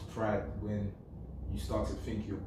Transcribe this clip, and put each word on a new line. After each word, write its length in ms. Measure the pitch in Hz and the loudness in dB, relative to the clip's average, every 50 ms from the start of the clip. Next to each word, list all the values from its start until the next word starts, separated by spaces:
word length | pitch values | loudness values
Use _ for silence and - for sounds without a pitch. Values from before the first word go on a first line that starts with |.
| - - - | -2 -4 0
pride 300 | 110 110 104 104 95 - - - - | 2 4 4 4 4 2 0 -2 -2
when 300 | 101 101 104 101 101 98 - - - - - - - - - - - - | 0 2 2 2 2 0 -2 -6 -10 -12 -10 -10 -8 -8 -6 -4 -2 -2
you 60 | - - | 0 0
start 280 | - 127 - 127 - | 0 2 2 2 2
to 60 | - - | 2 0
think 340 | - - 123 107 104 - | -2 -2 0 0 0 0
you're 100 | 101 95 82 - | 0 -2 -4 -2